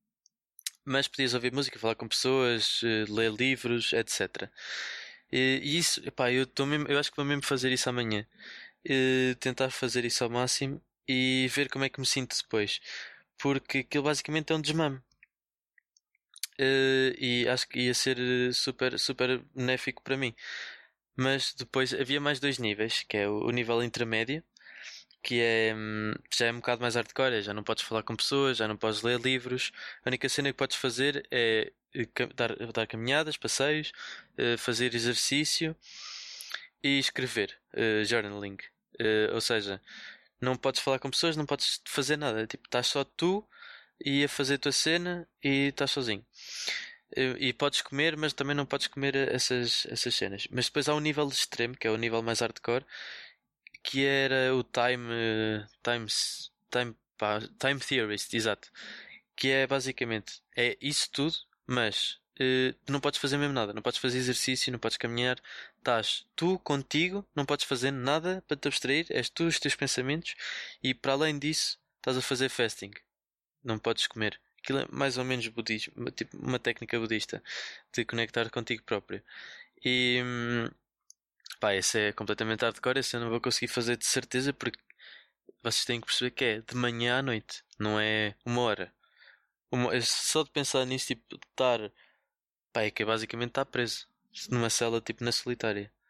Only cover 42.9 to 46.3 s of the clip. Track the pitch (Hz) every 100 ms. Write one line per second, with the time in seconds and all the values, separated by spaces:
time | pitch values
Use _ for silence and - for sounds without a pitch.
42.9 | 143 135 - 175 202 - - - - -
43.9 | - 143 139 143 - 135 139 147 135 160
44.9 | 170 175 175 165 _ 139 139 139 135 139
45.9 | 143 120 101 -